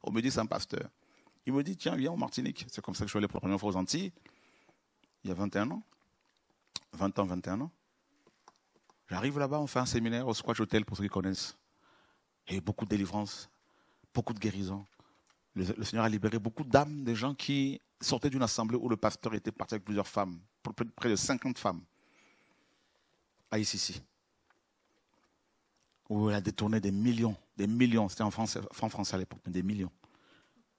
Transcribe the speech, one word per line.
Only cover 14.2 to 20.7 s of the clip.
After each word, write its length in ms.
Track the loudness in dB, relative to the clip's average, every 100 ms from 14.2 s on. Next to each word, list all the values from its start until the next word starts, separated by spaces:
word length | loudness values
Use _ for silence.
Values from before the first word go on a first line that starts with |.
| -2
de 60 | -2
guérison. 460 | -2 -2 -4 -6 -8 _ -20 _ _ _ _ -2
Le, 100 | -2 -2
le 80 |
Seigneur 220 | -2 2 2
a 40 |
libéré 280 | 4 2 0
beaucoup 260 | -2 -4
d'âmes, 400 | 4 6 6 -2
des 120 | -2 0
gens 180 | -2
qui 480 | -2 0 2 2 -2 _ -8
sortaient 300 | 0 2 2
d'une 140 | 2
assemblée 340 | 2 2 2 2
où 100 | 2
le 100 | 2
pasteur 360 | 2 0 -4
était 180 | -4 -4
parti 220 | -6 -4 -4
avec 100 | -2
plusieurs 220 | -2 0
femmes, 320 | 0 -2 -4 -16 _
près, 240 | -8